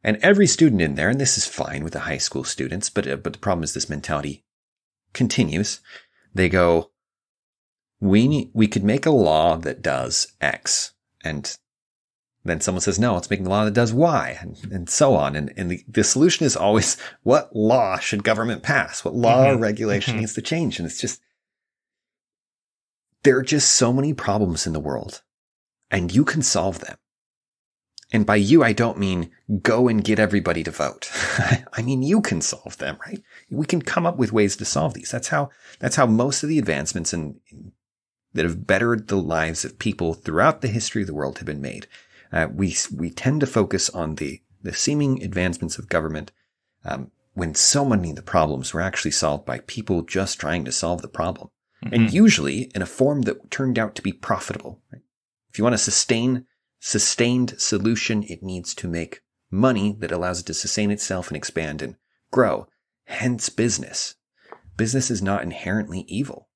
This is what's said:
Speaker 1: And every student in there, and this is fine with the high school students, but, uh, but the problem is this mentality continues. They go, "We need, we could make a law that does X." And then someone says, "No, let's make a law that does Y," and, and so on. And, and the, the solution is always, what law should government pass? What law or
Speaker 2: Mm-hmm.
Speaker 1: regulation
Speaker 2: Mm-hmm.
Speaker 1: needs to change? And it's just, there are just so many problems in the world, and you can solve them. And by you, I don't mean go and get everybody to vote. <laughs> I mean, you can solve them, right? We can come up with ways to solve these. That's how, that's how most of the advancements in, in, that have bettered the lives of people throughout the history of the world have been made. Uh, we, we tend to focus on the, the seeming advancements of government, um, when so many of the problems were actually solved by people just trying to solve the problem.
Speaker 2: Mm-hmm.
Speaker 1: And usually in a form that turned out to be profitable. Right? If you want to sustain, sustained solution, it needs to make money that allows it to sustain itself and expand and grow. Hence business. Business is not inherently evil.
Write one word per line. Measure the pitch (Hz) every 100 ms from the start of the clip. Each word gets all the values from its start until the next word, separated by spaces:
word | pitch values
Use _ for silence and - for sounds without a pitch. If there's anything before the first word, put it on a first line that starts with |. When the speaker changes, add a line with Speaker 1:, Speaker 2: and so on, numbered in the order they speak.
Speaker 1:
And | 107 107
every | 180 202 190
student | - 160 101
in | 78
there, | 71 87
and | 135
this | 135 -
is |
fine | - - 69 71
with | 78
the | 76
high | 73 69
school | - 71
students, | 67 - 65 80 -
but, | - -
uh, | 69
but | 85
the | -
problem | 101 87
is | 78
this | - -
mentality | 73 - 73 71 69 _ _ _ _ _ _ _
continues. | - 117 - 87 78 104 - _ - _ _ _
They | 95 92
go, | 90 87 85 - _ _ _ _ _ _ _ _ _ _ _
"We | 101 101 127
need, | 147 -
we | 113 104
could | 104
make | 98 127
a | 160
law | 139 87 78 85 82
that | 78 65
does | - 65 64 - - _
X." | 71 - - - - _ _ _
And | 82 73 69 - _ _ _ _ _ _ _ _
then | - 80
someone | - 92
says, | 101 92
"No, | 120
let's | 90 -
make | 101
a |
law | 92 101
that | 107
does | 107 117
Y," | 117 170 135 64 -
and, | 87 - 98
and | 95 85
so | - 143
on. | 95 69
And, | 73 71 -
and | 90
the, | 90 -
the | 120
solution | 110 131 170 -
is | 160
always, | - 98 110 - - - -
what | - 131 -
law | 104 107 127 101 92
should | - 104
government | 107 110 113 101
pass? | - 139 - -
What | -
law | 120 117 123
or | 135
Speaker 2:
Mm-hmm. | 127
Speaker 1:
regulation | 110 107 110 101 117
Speaker 2:
Mm-hmm. | 110
Speaker 1:
needs | 113
to | -
change? | - 165 143 -
And | 85
it's | -
just, | - - _ _ _ _ _ _ _ _ _ _ _ _ _ _ _ _ _ _ _ _
there | 143 127
are |
just | 131 151 -
so | - 120
many | 131 143
problems | 143 - 104 98 82
in | -
the | 78
world, | 76 62 - - _ _ _ _ _ _ _
and | 98 87
you | 101
can | 151 156
solve | - 90 95 -
them. | - - _ _ _ _ _ _ _ _ _ - _
And | 113
by | 104 104
you, | 101 160
I | 117
don't | 104 117 101
mean | 98 90 82 _ - 101
go | - 113 127
and | 107
get | 98 107
everybody | 104 101 90 82
to | 80
vote. | - 71 - - - - -
<laughs> | 113 127 -
I | -
mean, | 117 135
you | 139 208
can | - 87
solve | - - - -
them, | 69 -
right? | - - _ - _
We | 135 156
can | 175
come | - - 170
up | 135
with | 110
ways | 107 101 -
to |
solve | - - 151
these. | 101 -
That's | 120 -
how, | 151 139 _ - -
that's | 123 -
how | 123
most | 110 131 135
of | 151
the | 156
advancements | 101 73 80 92 82
in, | 87 76 - _
in, | - - _ _ _ _ _ _
that | -
have | 82 85
bettered | - 95 117 113 107
the | 98
lives | 80 80 80 80
of | - -
people | 113 101 82
throughout | 80 - 80 139 156
the | 123
history | 107 - 113
of | 95
the |
world | 73 69 -
have |
been | - 73
made. | 69 - - - _ _ _
Uh, | 85 80
we, | 73 95 - -
we | 67 82
tend | - 127 151
to | 139
focus | 113 95 95 -
on | 92 78
the, | 78 73 - _ _
the | -
seeming | - - 147 139 131
advancements | 95 92 90 85 82 -
of | -
government, | 82 78 78 - _ _ _ _ _
um, | - 69 - _ _
when | - 85
so | 78 - 143
many | 139 107 85
of |
the | 76
problems | - 90 78 67 65
were | 80
actually | 95 - 80
solved | - 80 71
by | - 62 -
people | 113 104 87
just | - 95 95 -
trying | 76 85
to | 65
solve | - 82 85
the | -
problem. | - 82 - - _ _ _
Speaker 2:
Mm-hmm. | 113
Speaker 1:
And | 117 113
usually | 180 220 - 69 85 127
in | 101
a | 90
form | - 131 147
that | 107 - -
turned | - 131 113
out | 107
to | -
be | 98
profitable. | - - 107 - - - - _
Right? | - _ _ _ _ _
If | -
you |
want | 113
to | 110
sustain, | - - - 117 127 127 - _ _ _
sustained | - 104 - - 120 127 123 -
solution, | - 104 107 113 - 110 104
it | 85
needs | 95 90 87
to | - 90
make | 85 82 - _ _ _
money | 92 131 113 104 104
that | 82
allows | 85 87 90
it | 87
to |
sustain | 80 - - 104
itself | 104 - 92 85
and | 76
expand | - - 80 73
and | 64 - _ _ _
grow. | - 110 53 - _ _ _
Hence | - - 120 120 -
business. | - 117 110 - - - - _ _ _ - - -
Business | 113 131 127
is | 107
not | 95 101
inherently | 87 - 87 107 - 90 -
evil. | 101 139 - _